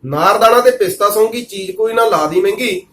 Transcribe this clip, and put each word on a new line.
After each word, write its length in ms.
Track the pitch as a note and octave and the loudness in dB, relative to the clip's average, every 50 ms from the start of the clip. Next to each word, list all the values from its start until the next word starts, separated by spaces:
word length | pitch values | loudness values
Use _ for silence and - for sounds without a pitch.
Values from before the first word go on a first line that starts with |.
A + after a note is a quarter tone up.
| - | -10
ਨਾਰਦਾਣਾ 560 | C3 C#3+ D3 E3 F#3+ G#3 - A3+ A3+ A#3 A#3+ | -8 -4 0 2 2 2 4 4 4 4 6
ਤੇ 100 | B3 B3+ | 4 4
ਪਿਸਤਾ 380 | B3+ - G#3 F3+ - - G3+ G3+ | 2 2 -2 -4 -2 -2 -2 0
ਸੌਂਗੀ, 320 | G#3 A3 A3 A3+ A3+ A#3+ A#3+ | 2 2 0 0 -2 -8 -10
ਚੀਜ਼ 280 | - G3+ G3 G3 F#3 | -10 -12 -12 -10 -10
ਕੋਈ 220 | F#3 F#3+ A3 A3+ A3+ | -6 -4 -4 -2 0
ਨਾ 120 | A#3 A#3 | 0 0
ਲਾ 200 | A3 F#3 D#3+ D3+ | 2 2 0 -2
ਦੀ 160 | D3+ D#3+ F3+ | 0 0 0
ਮਹਿੰਗੀ 440 | F#3 G3 G#3 A#3 B3+ A3+ F#3+ F3+ - _ | 0 0 -2 -2 -4 -4 -4 -6 -10 _